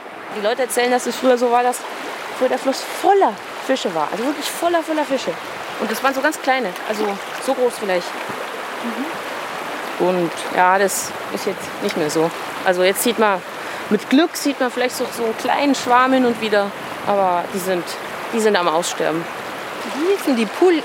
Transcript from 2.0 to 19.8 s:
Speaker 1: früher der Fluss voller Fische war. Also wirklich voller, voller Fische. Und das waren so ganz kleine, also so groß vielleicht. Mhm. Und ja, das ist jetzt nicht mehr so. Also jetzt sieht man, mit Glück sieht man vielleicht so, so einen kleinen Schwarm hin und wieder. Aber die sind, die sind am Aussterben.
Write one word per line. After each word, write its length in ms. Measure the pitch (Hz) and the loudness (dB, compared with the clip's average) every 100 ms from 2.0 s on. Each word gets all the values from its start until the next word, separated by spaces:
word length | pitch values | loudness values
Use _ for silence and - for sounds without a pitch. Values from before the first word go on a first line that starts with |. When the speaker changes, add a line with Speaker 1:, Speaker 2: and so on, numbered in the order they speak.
| - - - - | -10 -10 -8 0
Speaker 1:
früher 120 | 254 | 0
der 80 | - | 2
Fluss 240 | 269 262 | 0 -2
voller 520 | - - 349 392 302 196 - - - | -2 0 4 6 6 2 -8 -8 -2
Fische 260 | 262 220 | 0 0
war. 140 | 160 147 | 0 -2
Also 120 | 185 | 0
wirklich 220 | 254 294 - | -2 -2 -4
voller, 360 | - 339 339 | -2 2 2
voller 220 | 320 311 | 0 -2
Fische. 280 | 269 269 - 165 - - - - | 0 0 -2 -6 -8 -10 -8 -4
Und 100 | 220 | -4
das 100 | 220 | 0
waren 100 | 269 | 0
so 80 | 269 | 2
ganz 200 | 285 311 | 0 0
kleine, 280 | - 262 202 175 - | 0 0 0 -4 -4
also 140 | 214 208 196 - - - | -2 -2 -2 -6 -6 -2
so 80 | |
groß 200 | 262 247 - | 2 2 0
vielleicht. 280 | 202 180 - - - - - - - - 233 220 311 330 - - - - - - - - | 0 0 -2 -6 -8 -8 -8 -8 -8 -6 -6 -4 -6 -6 -8 -8 -8 -8 -8 -8 -6 0
Mhm. 80 | 175 | 2
Und 240 | 185 165 - - 190 | 2 0 -2 -2 4
ja, 240 | 180 190 | 6 6
das 320 | 196 - - - - 196 | 4 0 -6 -8 -6 -4
ist 100 | 214 | -4
jetzt 380 | - - - | -6 -8 -6
nicht 140 | 202 190 | -4 -2
mehr 120 | 151 | 0
so. 220 | 160 165 - - - 190 | 2 0 -2 -10 -4 0
Also 180 | 180 | 4
jetzt 200 | 185 190 | 4 2
sieht 160 | 247 220 | 2 4
man, 200 | 214 185 - - - - - | 4 2 -4 -12 -10 -8 0
mit 200 | 208 - | 0 4
Glück 280 | 269 339 - | 4 4 0
sieht 240 | 285 269 | -4 0
man 100 | 254 | -2
vielleicht 240 | 247 247 - | 0 -2 -2
so, 100 | 240 | -6
so 140 | - 226 | -4 -4
einen 120 | 220 | -2
kleinen 380 | 247 262 285 262 | -2 2 2 2
Schwarm 380 | 247 247 262 | 4 6 6
hin 120 | 262 247 | 6 4
und 160 | 226 | 2
wieder. 300 | 220 208 202 - - - - | 0 2 0 -4 -10 -6 0
Aber 380 | 202 190 175 - | 2 4 2 0
die 60 | 196 | -4
sind, 240 | 180 180 165 - - - - | -2 -2 -2 -8 -10 -10 -4
die 60 | 233 | 2
sind 160 | 214 196 | 4 4
am 140 | 175 | 4
Aussterben. 520 | 160 180 - 160 160 165 - - - - - | 2 0 -2 0 -2 -4 -10 -10 -10 -10 -8